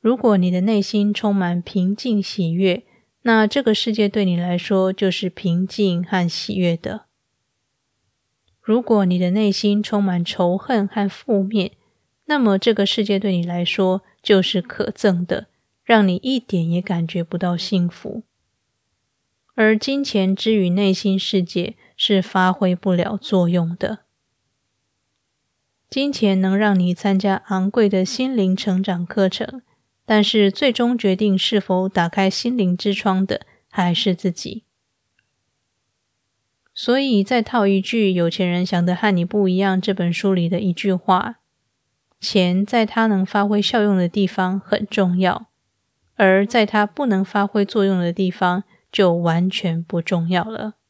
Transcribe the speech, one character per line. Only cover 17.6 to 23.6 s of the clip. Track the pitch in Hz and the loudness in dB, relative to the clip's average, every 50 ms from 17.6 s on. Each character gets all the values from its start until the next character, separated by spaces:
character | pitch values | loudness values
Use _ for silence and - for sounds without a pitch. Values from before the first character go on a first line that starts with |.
| - - 208 185 175 175 | -4 -2 0 0 0 0
福。 | - - - 226 202 226 - _ _ _ _ _ _ _ _ _ _ _ _ _ _ _ _ _ _ _ _ _ _ _ _ _ _ | -2 -8 -14 -12 -12 -12 -16 _ _ _ _ _ _ _ _ _ _ _ _ _ _ _ _ _ _ _ _ _ _ _ _ _ _
而 | - 220 214 220 214 | 2 2 4 4 2
金 | - - 269 277 | 0 -2 -2 -2
钱 | 277 - - 208 190 190 190 | -4 -2 0 0 2 2 0
之 | - - 220 220 | 0 0 2 2
于 | 208 185 180 | 2 2 2
内 | 175 196 202 196 | 2 2 2 2
心 | 185 - - 202 190 190 | 2 2 0 0 0 0
世 | - - - 190 | -2 0 0 0
界 | 180 170 - 180 175 - 226 _ _ _ _ | 0 0 -4 -6 -6 -6 -10 _ _ _ _
是 | - - - 208 190 | -6 -2 2 2 0
发 | 185 - - 190 185 185 | 0 0 0 2 2 2
挥 | 185 - 202 185 180 | 2 0 0 0 0
不 | 180 - 196 | 0 0 0
了 | 180 175 175 - 220 | 0 0 0 -2 -4
作 | 196 - - - 185 175 170 | -8 -6 -2 0 2 2 2
用 | 175 175 | 2 0